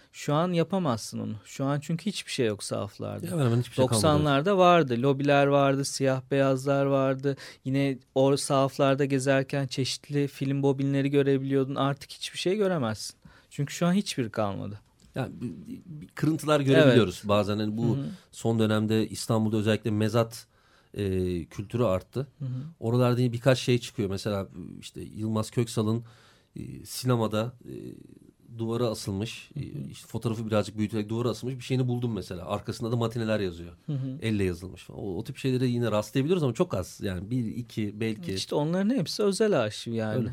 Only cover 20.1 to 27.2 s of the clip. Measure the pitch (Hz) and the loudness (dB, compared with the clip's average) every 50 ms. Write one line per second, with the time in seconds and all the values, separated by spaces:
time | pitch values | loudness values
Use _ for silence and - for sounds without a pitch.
20.1 | 110 120 113 117 - - - _ _ _ _ _ _ _ _ _ - - 104 98 | 2 2 0 0 -2 -10 -18 _ _ _ _ _ _ _ _ _ -8 -4 -4 -2
21.1 | 95 92 92 90 90 87 80 - - - 101 104 - 117 120 104 92 92 - - | 0 0 0 0 -2 -4 -6 -8 -10 -12 -10 -6 -2 0 2 2 2 0 -2 -6
22.1 | - 120 143 - _ - 143 127 127 127 139 160 165 - 117 113 120 123 123 123 | -8 -8 -8 -8 _ -10 -8 -8 -8 -8 -10 -12 -12 -6 -2 0 2 4 4 4
23.1 | 123 120 127 123 113 117 - 139 131 127 - - 123 123 - - - - 107 92 | 4 2 0 0 -2 0 2 2 2 4 2 2 2 2 0 -4 -4 -4 -4 -2
24.1 | 98 95 - 110 104 98 95 - - 90 87 - - 95 101 - - - 90 - | -4 -4 -4 -4 -4 -4 -6 -8 -10 -14 -14 -14 -14 -16 -16 -16 -14 -14 -14 -12
25.1 | - 101 107 110 110 110 107 - - 127 120 117 - 120 107 107 113 120 117 - | -8 -6 -4 -2 -2 -2 -2 -2 -2 -2 -2 0 -2 -2 0 0 0 -2 -4 -8
26.1 | - - - - _ _ _ _ _ - - - 65 65 - - - - - 127 | -16 -20 -20 -20 _ _ _ _ _ -14 -12 -12 -12 -14 -14 -12 -12 -4 -2 0
27.1 | 123 117 | 0 2